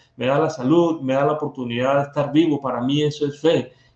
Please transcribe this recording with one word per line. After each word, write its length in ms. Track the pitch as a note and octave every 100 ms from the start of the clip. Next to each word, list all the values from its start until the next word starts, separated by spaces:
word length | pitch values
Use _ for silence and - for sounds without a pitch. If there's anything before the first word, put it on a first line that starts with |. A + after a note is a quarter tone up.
| _ -
me 80 | B2
da 100 | D3
la 120 | D#3
salud, 500 | - B2+ E3+ E3+ D#3
me 140 | C3
da 100 | C3+
la 100 | D3
oportunidad 640 | D3+ C#3+ C3+ A#2+ A#2 C3 C#3
de 80 |
estar 300 | C#3 D3 C3
vivo. 260 | D3 E3 C#3
Para 220 | B2+ A2+
mí 220 | B2+ D3
eso 220 | D3 - C#3+
es 140 | -
fe. 320 | D#3 D3+ - _ _